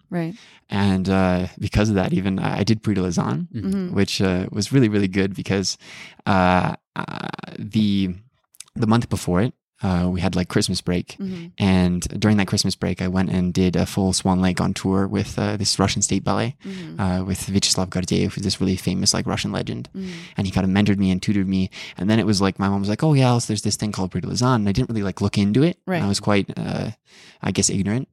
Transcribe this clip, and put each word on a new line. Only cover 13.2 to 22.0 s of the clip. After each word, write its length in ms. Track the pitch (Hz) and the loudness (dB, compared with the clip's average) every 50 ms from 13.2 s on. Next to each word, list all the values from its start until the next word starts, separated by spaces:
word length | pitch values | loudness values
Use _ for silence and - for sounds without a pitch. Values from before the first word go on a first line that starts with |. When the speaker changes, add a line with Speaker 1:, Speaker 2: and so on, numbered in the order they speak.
| 92 - | 0 0
Speaker 2:
and 240 | 87 92 90 90 82 | 0 0 0 0 2
did 220 | 95 92 90 85 | 2 2 2 2
a 100 | 85 92 | 2 0
full 280 | - - 101 95 95 92 | 0 0 0 0 2 0
Swan 260 | - - 98 92 92 | 0 2 2 2 4
Lake 220 | 92 92 90 - | 2 2 0 0
on 120 | 92 92 92 | -2 -2 -2
tour 340 | - - 98 95 98 98 95 | -2 -2 0 0 2 0 0
with, 300 | 107 98 104 - - - | 0 -2 -2 -2 -2 -2
uh, 200 | 104 104 107 98 | -2 -2 -2 -2
this 200 | 98 - - - | -2 -2 2 2
Russian 240 | 95 98 - 110 | 2 2 2 0
state 220 | - - 98 98 - | -2 0 0 -2 0
ballet, 320 | 98 98 101 113 123 147 - - | 0 -2 -2 -2 -4 -6 -8 -12
Speaker 1:
Mm-hmm. 340 | 196 190 185 170 156 - 87 | -12 -12 -12 -12 -12 -6 -2
Speaker 2:
uh, 220 | 101 92 92 92 92 | -2 0 0 0 -2
with 140 | 98 92 - - - | -2 -4 -4 -4 -2
Vyacheslav 420 | 95 98 - - - - 92 92 | -2 0 0 0 0 0 -2 -2
Gardiev, 420 | - 92 92 - 92 92 92 98 - | -2 -4 -2 0 0 0 0 0 -2
who's 120 | - 98 | -2 -2
this 160 | 98 - - | -4 -2 0
really 160 | 98 95 95 92 | 0 0 -2 -2
famous, 360 | - 92 92 92 95 101 - | -2 -4 -2 0 2 2 2
like, 140 | 92 92 92 | 2 0 -2
Russian 240 | 95 - - 104 | -2 -2 -2 -2
legend. 380 | 101 92 - - - 120 123 - - | -4 -4 -4 -4 -6 -8 -8 -10 -10
Speaker 1:
Mm-hmm. 180 | 190 190 185 175 170 175 - - - | -10 -10 -10 -10 -12 -14 -10 -4 -4
Speaker 2:
And 100 | - 92 | -2 0
he 40 | |
kinda 180 | - 98 92 95 | 0 0 2 4
mentored 280 | 92 101 104 101 101 98 | 4 4 4 4 4 2
me 120 | 98 92 | 2 2
and 100 | 92 90 | 2 2
tutored 260 | - - 101 101 95 95 | 0 0 0 0 0 0
me. 200 | 95 95 95 92 - - - - - | 2 0 0 -2 -4 -10 -16 -16 -10
And 120 | - | -4